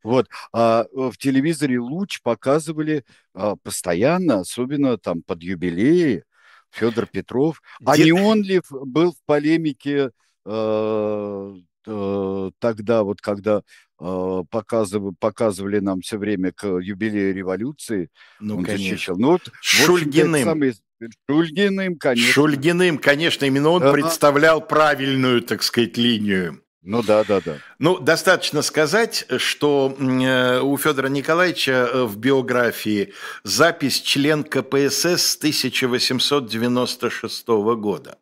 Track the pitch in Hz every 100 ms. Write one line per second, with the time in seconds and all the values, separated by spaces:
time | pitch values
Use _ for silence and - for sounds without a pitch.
0 | 107 127 - - - 113 117 113 113 131
1 | 131 - 139 135 147 156 143 123 120 165
2 | 202 - 123 117 135 151 156 156 156 151
3 | - _ _ - 104 95 - - 90 87
4 | 127 180 180 107 87 - 127 147 139 113
5 | - 85 - 90 85 92 90 85 123 175
6 | 160 90 _ _ _ - _ - 160 -
7 | 101 98 - 120 156 147 _ - - 151
8 | 160 170 208 220 196 185 - 135 135 135
9 | 175 - - 147 147 165 156 135 139 143
10 | 135 _ _ _ - 107 110 107 110 110
11 | 107 104 104 101 98 95 90 _ - 107
12 | 98 101 95 98 95 _ 117 110 104 117
13 | 101 104 - 101 104 104 - - _ _
14 | 82 92 92 92 82 113 - 113 104 104
15 | 98 87 110 - 113 95 98 104 98 92
16 | - 107 101 101 92 - 101 90 92 98
17 | 107 104 98 95 92 92 120 156 - 104
18 | 82 _ - _ 107 104 90 101 95 95
19 | - 87 127 180 - - - - 151 180
20 | 151 143 156 156 127 160 135 113 _ _
21 | 113 - - 147 165 151 202 196 190 160
22 | 147 120 120 139 151 139 147 175 180 143
23 | 139 143 165 - 139 135 151 180 135 143
24 | 156 165 147 143 160 156 156 151 151 139
25 | 135 135 127 120 - 107 - - 113 117
26 | 120 110 104 95 87 69 _ _ 87 113
27 | 107 107 107 98 85 73 - _ 151 180
28 | 139 160 196 175 - 147 131 156 156 202
29 | 226 - - 127 - - 147 143 135 135
30 | 131 131 131 127 127 127 135 139 156 135
31 | 131 143 135 165 180 - - 131 123 127
32 | 120 101 123 135 123 123 117 - 110 104
33 | 98 - - - 104 95 165 165 135 -
34 | - - 143 151 - 139 - 139 139 131
35 | 170 175 - - 151 - 131 - 127 120
36 | - 127 - 143 117 110 120 123 123 -
37 | 120 - 107 - - 110 104 117 104 82
38 | 67 -